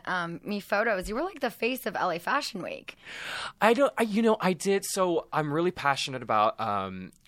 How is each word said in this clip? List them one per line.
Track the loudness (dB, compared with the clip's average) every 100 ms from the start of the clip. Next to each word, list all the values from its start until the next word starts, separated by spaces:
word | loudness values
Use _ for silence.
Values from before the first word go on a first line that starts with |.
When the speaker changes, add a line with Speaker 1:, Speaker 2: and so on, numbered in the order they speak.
| -4
Speaker 1:
um, | -2 -2 -6
me | -6 -6
photos. | 0 0 2 0 -2
You | -4
were, |
like, | -4 -4
the | -6
face | -2 -2 -2 -4
of | -2
L | -2
A | -2
Fashion | -2 -2 -2 -6
Week. | -8 -10 -14 -18 -16 -14 -10 -8 -10 2
Speaker 2:
I | 4
don't, | 6 4 2
I, |
you | 0 2
know, | 4 4
I | 2
did. | 0 0 0 0
So | 0 2 2 0
I'm | -2 0
really | 0 0
passionate | 0 0 0 -2 -4
about, | 0 4 4 2
um, | -2 -2 -2 -6 -10 -14